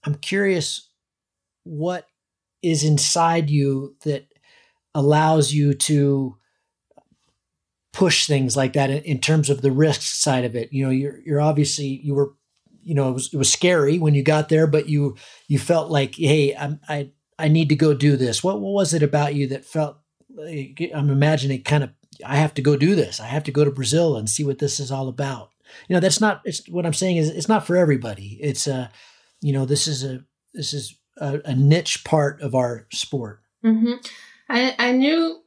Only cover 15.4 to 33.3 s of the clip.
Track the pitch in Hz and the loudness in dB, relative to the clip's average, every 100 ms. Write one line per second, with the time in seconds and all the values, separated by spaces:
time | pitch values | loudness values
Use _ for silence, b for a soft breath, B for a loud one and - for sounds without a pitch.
15.4 | B 147 - 170 151 151 135 - 160 151 | B -2 2 0 2 -2 -2 -2 2 4
16.4 | 143 135 143 147 - 147 143 _ _ - | 2 0 -8 -8 -6 -8 -8 _ _ -4
17.4 | 156 160 156 147 160 139 143 139 127 113 | 2 4 4 2 2 4 2 2 0 -2
18.4 | 180 202 196 202 175 160 147 147 147 147 | -2 -4 -2 0 0 0 0 0 0 -2
19.4 | 135 139 - 156 151 - _ _ _ 247 | -4 -6 -8 -4 -4 -6 _ _ _ -16
20.4 | 151 156 131 135 170 156 143 135 147 156 | -12 -12 -12 -10 -8 -2 0 2 2 2
21.4 | 139 131 - 147 131 _ _ - 107 143 | -2 -4 0 0 0 _ _ -20 -4 0
22.4 | 156 - 135 143 156 196 123 - 117 139 | 0 0 0 2 2 2 0 -6 -6 -6
23.4 | 147 139 147 135 120 151 170 123 107 - | -4 0 0 0 -2 2 2 0 -4 -4
24.4 | 143 135 143 - 131 135 131 123 139 127 | -4 -2 -4 -4 -6 -6 -6 -6 -6 -8
25.4 | 104 _ B B B 180 185 - 214 196 | -14 _ B B B 0 2 2 0 0
26.4 | - 156 - 175 170 151 185 175 156 160 | -6 -10 -8 -4 -4 -2 0 0 0 -2
27.4 | 151 220 214 175 170 135 113 98 101 107 | 0 0 2 2 4 2 -2 -12 -14 -8
28.4 | 147 139 - 131 120 b b b b b | -6 -4 -4 -4 -8 b b b b b
29.4 | 147 135 131 143 156 135 135 131 - _ | -2 -2 0 -2 -2 -4 -8 -10 -16 _
30.4 | _ 220 139 147 120 - _ - 147 147 | _ -12 -10 -8 -12 -18 _ -10 -6 -6
31.4 | 151 131 139 165 175 - - 160 143 147 | -4 2 4 4 2 -6 0 2 2 -2
32.4 | 143 127 123 117 - - - 139 113 | -4 -2 -2 -4 -10 -10 -6 -6 -8